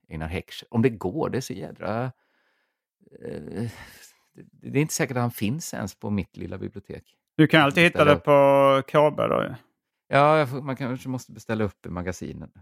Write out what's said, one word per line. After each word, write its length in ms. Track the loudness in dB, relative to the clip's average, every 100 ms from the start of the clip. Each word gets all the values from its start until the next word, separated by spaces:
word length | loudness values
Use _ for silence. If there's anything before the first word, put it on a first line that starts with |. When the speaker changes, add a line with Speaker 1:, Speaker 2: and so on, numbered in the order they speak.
| _
Speaker 1:
Einar 180 | -10 -6
Heckscher. 380 | -6 -8 -18 -6
Om 120 | 0
det 80 | 0
går, 400 | 0 -6 -4 -4
det 80 | -4
är 20 |
så 100 | -6
jädra, 520 | -10 -12 -10 -6 -6 -6 -10 _ _ _ _ _ _ _ _ _ -18
eh, 160 | -14 -14 -12 -8 -10 -10 -20 -20 -20 _ _
det, 360 | -20 -20 _ -4
det 80 | -2
är 40 |
inte 120 | 0
säkert 220 | -2 -2 0
att 40 |
han 80 | -2
finns 440 | -2 -4 -4 -6
ens 200 | -8 -8
på 160 | -8 -4
mitt 260 | -4 -4 -8
lilla 220 | -12 -10
bibliotek. 560 | -10 -12 -16 -18 _ _ _ 2
Speaker 2:
Du 100 | 4
kan 160 | 6
alltid 200 | 4 6
hitta 140 | 4 4
Speaker 1:
Beställa 60 | 2
Speaker 2:
det 60 | 2
Speaker 1:
upp. 80 | 4 6 6 6 6 4 2
Speaker 2:
på 60 |
K 180 | 2 2
B 120 | 2 0
då 140 | 0
ju. 120 | -2 -8 _ _ _ _ -2
Speaker 1:
Ja, 280 | 4 4 4
jag 120 | 2
får, 120 | -4
man 140 | -6 -6
kanske 320 | -6 -6 -6
måste 240 | -8 -8
beställa 320 | -16 -6 -2
upp 220 | -2 -4 -10
i 20 |
magasinen. 640 | -8 -6 -8 -10 -12 -16 _